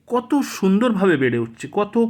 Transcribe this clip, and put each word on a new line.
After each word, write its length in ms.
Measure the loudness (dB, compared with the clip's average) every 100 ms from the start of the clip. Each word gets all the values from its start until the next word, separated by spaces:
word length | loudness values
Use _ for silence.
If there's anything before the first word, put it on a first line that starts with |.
| -6
কত 280 | -6 -2
সুন্দরভাবে 840 | -2 -2 -2 0 2 2 2 2 2
বেড়ে 220 | 2 0
উঠছে, 300 | -4 -10 -8
কত 260 | -4 -2 0